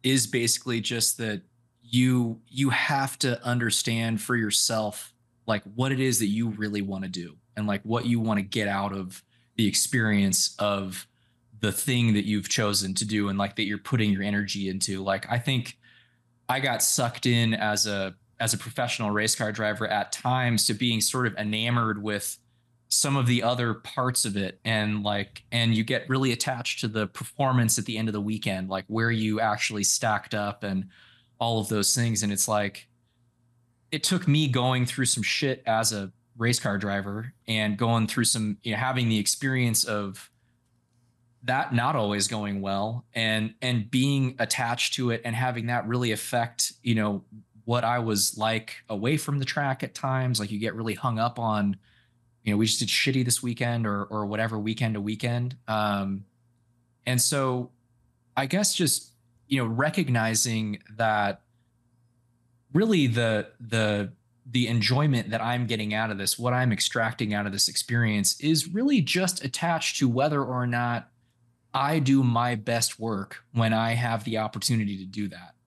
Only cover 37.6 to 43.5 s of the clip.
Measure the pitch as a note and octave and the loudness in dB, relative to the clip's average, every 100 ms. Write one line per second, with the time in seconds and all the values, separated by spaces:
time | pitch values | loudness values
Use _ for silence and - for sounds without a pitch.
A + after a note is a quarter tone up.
37.6 | G#2+ G#2 A#2 A#2 A2 - A2+ A#2 G#2+ G2+ | 0 2 2 4 2 2 2 2 -2 -4
38.6 | A#2 G#2+ C3 C3 A#2 A2 G#2 - C3+ C3 | -4 -2 0 0 2 2 2 -2 0 2
39.6 | A#2+ G#2+ A#2 G#2 G2+ F#2+ - _ _ _ | 2 0 0 -2 -4 -10 -18 _ _ _
40.6 | _ _ _ _ _ _ _ _ B2 C3 | _ _ _ _ _ _ _ _ -2 -2
41.6 | D#3 B2+ B2 A2+ G#2 G#2 G2 A2 G#2 G2 | 0 0 2 0 0 0 -2 -2 -4 -4
42.6 | G2 G2 G#2+ A#2 - A#2 A2+ A2 A2 | -2 -2 -2 -6 -8 -2 0 0 -2